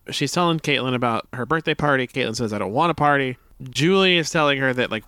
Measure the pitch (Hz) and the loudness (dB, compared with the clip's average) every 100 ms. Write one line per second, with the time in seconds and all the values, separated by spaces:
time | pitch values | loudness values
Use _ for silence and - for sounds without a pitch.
0 | - - 139 180 175 160 - 131 127 123 | -10 -4 -2 0 0 0 0 0 0 0
1 | 123 110 - 127 120 160 160 151 147 131 | 0 -2 -6 -10 -4 -2 -2 0 2 0
2 | 123 135 120 117 113 104 95 120 170 156 | 0 -4 -4 -2 -4 -2 -2 0 0 2
3 | 147 139 131 123 _ - 131 123 160 190 | 2 2 0 -6 _ -18 -8 0 2 4
4 | 185 175 151 170 147 135 135 123 120 110 | 4 2 0 2 2 2 0 0 -2 -2